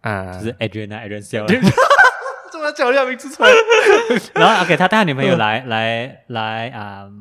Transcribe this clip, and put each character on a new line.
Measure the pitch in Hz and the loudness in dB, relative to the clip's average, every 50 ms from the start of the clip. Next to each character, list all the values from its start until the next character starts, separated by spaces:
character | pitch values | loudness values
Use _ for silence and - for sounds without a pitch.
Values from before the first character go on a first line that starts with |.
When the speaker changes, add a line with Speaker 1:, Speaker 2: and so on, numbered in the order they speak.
Speaker 1:
啊。 | - 113 104 98 95 90 92 92 | -8 -8 -6 -6 -8 -10 -10 -10
Speaker 2:
就 | 107 | -10
是 | 113 117 | -10 -8
Adrian | - 117 104 92 107 107 101 107 | -6 -6 -6 -6 -10 -12 -12 -14
啊， | 110 117 | -14 -14
Adrian | 98 104 104 | -12 -14 -14
笑 | 101 - - 110 104 | -12 -8 -8 -6 -2
了。 | 170 208 | 0 0
Speaker 1:
<laughs> | 262 226 190 - 453 554 - 571 - 740 - - - - 539 - - - 359 349 | 2 2 2 4 4 4 4 6 6 6 4 4 0 -6 -12 -12 -14 -16 -18 -12
怎 | 320 | -8
么 | 302 294 | -8 -6
讲 | 302 311 277 240 | -4 -2 0 0
人 | 262 | 2
家 | 277 262 | 0 0
名 | 254 254 240 | -2 -4 -8
字 | - 269 | -12 -14
出 | 285 - | -4 2
来？ | - 523 494 453 453 427 466 453 494 427 392 | 4 6 6 6 4 4 2 4 6 4 4
Speaker 2:
<laughs> | 453 466 440 254 208 - - - | 4 2 0 -2 -2 -4 -4 0
然 | - - 196 | 2 4 4
后， | 220 190 180 | 4 2 2
OK， | 165 165 143 | 0 2 2
他 | 185 185 | 2 2
带 | 214 220 | 2 2
他 | 208 | 0
女 | 160 | 0
朋 | 135 131 135 | -2 -2 0
友 | 135 131 - | 0 0 0
来， | 110 107 110 117 | 0 0 -2 -2
Speaker 1:
嗯。 | 131 123 | -4 -4
Speaker 2:
来， | 113 113 113 113 117 117 120 135 - - _ - | -4 -2 -2 -2 -4 -4 -6 -10 -12 -18 _ -10
来， | 120 113 110 110 110 113 113 123 | -8 -6 -6 -6 -6 -8 -10 -10
啊， | 120 113 104 101 101 98 98 98 101 104 | -12 -12 -14 -14 -14 -16 -18 -20 -20 -20